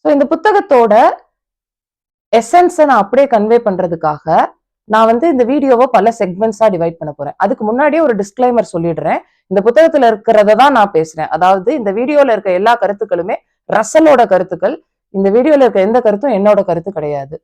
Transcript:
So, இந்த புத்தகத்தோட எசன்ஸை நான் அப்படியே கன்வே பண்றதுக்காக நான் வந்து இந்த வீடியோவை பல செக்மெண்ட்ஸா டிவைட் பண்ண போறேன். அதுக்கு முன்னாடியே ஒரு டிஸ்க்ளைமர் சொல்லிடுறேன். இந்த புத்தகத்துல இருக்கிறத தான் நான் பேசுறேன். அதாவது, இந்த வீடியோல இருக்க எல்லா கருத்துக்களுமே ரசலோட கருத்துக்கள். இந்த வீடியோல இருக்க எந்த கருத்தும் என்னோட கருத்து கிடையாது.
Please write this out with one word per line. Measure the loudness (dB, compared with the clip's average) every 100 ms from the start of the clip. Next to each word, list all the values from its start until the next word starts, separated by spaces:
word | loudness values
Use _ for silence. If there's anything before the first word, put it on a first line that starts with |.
So, | 0
இந்த | 0 0
புத்தகத்தோட | 0 0 0 2 2 4 4 2 0 _ _ _ _ _ _ _ _ _ _ _ -2
எசன்ஸை | 2 2 2 2 2
நான் | 2
அப்படியே | 0 0 0
கன்வே | 0 2 0 0
பண்றதுக்காக | -4 -4 -4 -4 -6 -2 0 0 _ _ _ _
நான் | 0 2
வந்து | 2 0
இந்த | 0 0
வீடியோவை | 0 0 2 2
பல | 2 0 -2
செக்மெண்ட்ஸா | -6 -4 -4 0 -2
டிவைட் | 0 -4 -6
பண்ண | -14 -10
போறேன். | -12 -6
அதுக்கு | -6 -4 -4
முன்னாடியே | -2 0 0 0
ஒரு | -2
டிஸ்க்ளைமர் | -6 -2 0 0 -2
சொல்லிடுறேன். | -4 -4 -4 -4 -6 _ _ _
இந்த | -2 2
புத்தகத்துல | 2 2 4 0
இருக்கிறத | 0 0 2 4 4
தான் | 4 4
நான் | 0 0
பேசுறேன். | -4 -8 -8 -2
அதாவது, | 0 0 0 -4
இந்த | -4 -4
வீடியோல | -2 2 2 0
இருக்க | -2 -2
எல்லா | 0 0
கருத்துக்களுமே | -2 -4 -6 -6 -6 -8 _ _ _ -8
ரசலோட | -2 2 4 2 2
கருத்துக்கள். | 0 -2 -6 -6 -6 _ _ _
இந்த | -4 0 0
வீடியோல | 2 2 2
இருக்க | 2 0
எந்த | 0 0
கருத்தும் | -2 -2 0
என்னோட | 2 2 0
கருத்து | -4 -6 -8
கிடையாது. | -8 -8 -10 -16